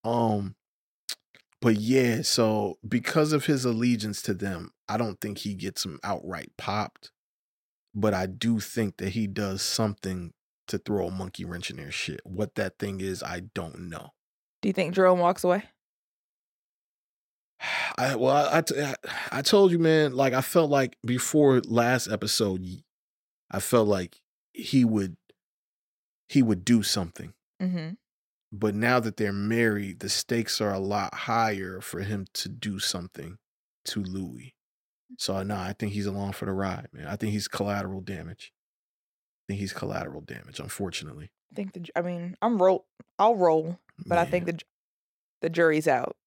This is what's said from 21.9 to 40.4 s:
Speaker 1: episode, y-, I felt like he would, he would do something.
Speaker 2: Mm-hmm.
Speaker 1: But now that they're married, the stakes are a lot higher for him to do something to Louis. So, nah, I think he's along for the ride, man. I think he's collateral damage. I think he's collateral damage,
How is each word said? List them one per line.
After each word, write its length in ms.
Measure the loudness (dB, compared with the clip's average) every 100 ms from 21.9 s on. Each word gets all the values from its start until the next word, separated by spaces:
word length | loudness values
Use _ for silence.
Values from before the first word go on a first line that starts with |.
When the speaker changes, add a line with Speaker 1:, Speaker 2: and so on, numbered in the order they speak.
| 2 0
Speaker 1:
episode, 540 | -2 0 2 2 0
y-, 200 | -6 -12 _ _ _ _ _ _ _
I 100 | -6
felt 280 | 2 4 4
like 320 | 2 -2 -12 _ _ _
he 320 | -12 2 4
would, 320 | 6 4 -2 -8 _ _ _ _ _ _ _ _ _ _ _
he 140 | 4
would 220 | 4 2
do 180 | 4 4
something. 500 | 4 -2 -4 -8 -16 -16 _ _
Speaker 2:
Mm-hmm. 280 | -4 -2 -6 -12 _ _ _ _ _
Speaker 1:
But 220 | -2 -2
now 260 | 2 2 2
that 160 | 0 -2
they're 160 | -2
married, 680 | -2 0 2 2 2 -4 -8
the 80 | -4
stakes 520 | -4 -2 -2 -2 -2
are 120 | -2
a 60 | -2
lot 340 | -2 -2 -4
higher 680 | -6 -2 0 0 -2 -8 -10
for 200 | -10 -8
him 260 | -4 -6 -6
to 140 | -10 -10
do 300 | -8 -8 -4
something 600 | -4 -4 -10 -14 -14 -16 _ _ _ _ -8
to 160 | -6
Louis. 520 | -6 -6 -8 -12 -18 _ _ _ _ _ _ -8
So, 240 | -4 -4
nah, 200 | -4 -6
I 80 | -6
think 200 | -6 -6
he's 140 | -4 -4
along 260 | -4 -6
for 120 | -6 -6
the 60 |
ride, 360 | -2 -4 -4 -10
man. 140 | -14 -10
I 80 | -6
think 160 | -4
he's 160 | -4 -4
collateral 520 | -4 -2 -2 -4 -10
damage. 520 | -10 -10 -12 -16 -20 _ _ _ _ _ _ _ _ _
I 80 | -10
think 80 | -6
he's 120 | -6
collateral 480 | -6 -6 -6 -8 -12
damage, 400 | -14 -16